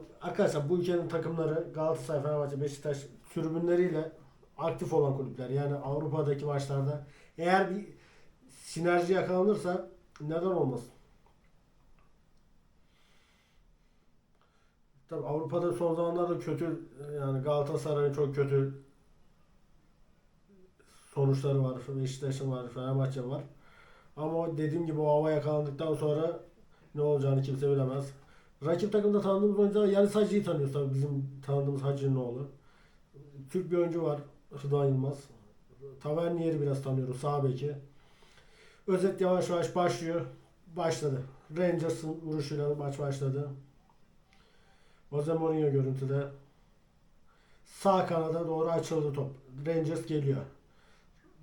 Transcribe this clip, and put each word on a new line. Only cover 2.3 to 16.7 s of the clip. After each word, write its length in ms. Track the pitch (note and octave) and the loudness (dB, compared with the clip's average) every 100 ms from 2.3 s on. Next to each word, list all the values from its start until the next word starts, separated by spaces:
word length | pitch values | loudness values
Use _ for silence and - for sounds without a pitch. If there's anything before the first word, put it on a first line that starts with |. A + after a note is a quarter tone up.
| D3 C#3 C#3 | 0 0 -2
Beşiktaş 460 | D3 - D3+ C#3 - - - | -4 -4 -4 -4 -6 -18 -10
tribünleriyle 800 | E3+ D#3 E3 E3+ F3 F3+ D#3 D#3 - - - - - | -4 -2 0 4 4 4 2 -4 -8 -20 -20 -18 -4
aktif 360 | D#3+ - D#3 | -2 -2 0
olan 240 | D#3+ C#3 C3 | 2 2 2
kulüpler. 320 | A#2+ B2+ B2+ | -4 -8 -4
Yani 260 | C#3 C#3+ C#3+ | -2 0 -2
Avrupa'daki 680 | - C#3+ D3+ D#3 C#3+ C#3 D3 | -4 -4 -2 0 0 0 -2
maçlarda 640 | C#3 C3+ C#3 C3+ D3+ - - - - | -2 -2 -2 -2 -4 -8 -20 -16 -4
eğer 380 | F3 F#3+ F3+ G3+ | 2 4 2 -4
bir 100 | - - - - - - - | -8 -16 -20 -20 -20 -20 -20
sinerji 640 | - - D#3+ E3+ F3 F3 | -20 -12 -2 2 2 4
yakalanırsa 760 | F#3 D#3+ F3+ G3+ G#3 F3+ F3+ - - _ - | 2 2 2 4 2 0 -2 -4 -16 _ -10
neden 240 | D3+ E3 F#3 | -4 -2 0
olmasın? 440 | F3 C#3 A#2 - - - - _ _ _ _ _ _ - - - _ _ - _ _ _ _ _ _ _ _ _ _ _ _ _ _ _ _ _ _ _ _ _ _ _ _ _ _ - | 2 0 -2 -8 -20 -20 -20 _ _ _ _ _ _ -20 -20 -20 _ _ -20 _ _ _ _ _ _ _ _ _ _ _ _ _ _ _ _ _ _ _ _ _ _ _ _ _ _ -10
Tabii 180 | D#3 C#3+ | -6 -2
Avrupa'da 480 | D3+ D3+ E3+ F3 | -2 0 0 0
son 220 | D3+ E3+ E3 | 0 0 0
zamanlarda 440 | E3+ F3 F3 E3 | 0 0 0 -2
kötü, 400 | D#3+ C#3+ E3 | -4 -4 -2